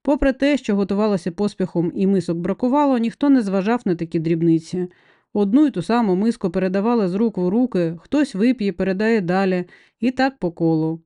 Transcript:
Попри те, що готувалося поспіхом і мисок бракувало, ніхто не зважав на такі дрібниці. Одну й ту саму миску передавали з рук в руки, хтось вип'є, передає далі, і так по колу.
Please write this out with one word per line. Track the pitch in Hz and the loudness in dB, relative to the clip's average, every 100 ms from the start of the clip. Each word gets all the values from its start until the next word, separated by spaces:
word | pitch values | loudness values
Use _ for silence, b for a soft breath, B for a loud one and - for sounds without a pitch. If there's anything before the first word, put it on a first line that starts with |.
Попри | - 294 277 | 0 0 0
те, | 262 285 285 | 0 0 0
що | - 202 | 0 -2
готувалося | 196 196 214 196 - | 0 0 0 -2 -4
поспіхом | 170 202 - 185 175 170 - | -4 -6 -4 -4 -2 -2 0
і | 190 | 0
мисок | 196 170 170 | 0 0 -4
бракувало, | 180 190 247 285 285 247 | -4 -2 0 2 2 0
ніхто | 226 - 285 | -2 0 4
не | 269 | 4
зважав | 196 196 190 240 202 | 4 0 0 0 0
на | 170 | -2
такі | 170 170 | -2 -4
дрібниці. | 160 170 165 165 160 180 180 b b b b | 0 2 4 2 0 -8 -8 b b b b
Одну | 208 202 247 302 | -2 2 2 2
й | |
ту | 185 | -2
саму | 165 233 220 180 | -2 0 2 2
миску | 226 226 185 | 0 -2 -4
передавали | 185 185 196 214 240 190 | -2 0 0 0 0 0
з | 190 | 0
рук | 233 196 | -2 0
в | 180 | 0
руки, | 214 254 185 165 165 | 0 0 0 -2 -4
хтось | - 285 285 185 | -4 0 0 0
вип'є, | 233 254 202 | 0 2 -2
передає | 185 190 185 220 226 | -2 -2 0 0 0
далі, | 175 185 190 180 180 b b b | 0 0 0 -2 -6 b b b
і | 233 | -4
так | 254 262 269 | 0 -2 -2
по | 175 | -8
колу. | 170 165 160 160 165 | -2 0 0 -2 -6